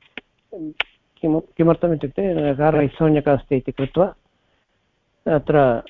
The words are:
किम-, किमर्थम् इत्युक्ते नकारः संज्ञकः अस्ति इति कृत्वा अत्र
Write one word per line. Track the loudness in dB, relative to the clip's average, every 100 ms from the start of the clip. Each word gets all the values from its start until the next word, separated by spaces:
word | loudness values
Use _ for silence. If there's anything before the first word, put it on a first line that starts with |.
| _ -20 -20 _ _ -14 -12 -10 -12 _ _ _
किम-, | -2 -2 -2 0
किमर्थम् | 2 2 0
इत्युक्ते | -4 -6 -4 -4
नकारः | -2 -2 0 0 2 0
संज्ञकः | 0 0 2 2
अस्ति | 0 0 -4
इति | -4
कृत्वा | -6 -4 -2 -2 -4 _ _ _ _ _ _ _ _ _ _ -4
अत्र | -2 2 2 4 2 -4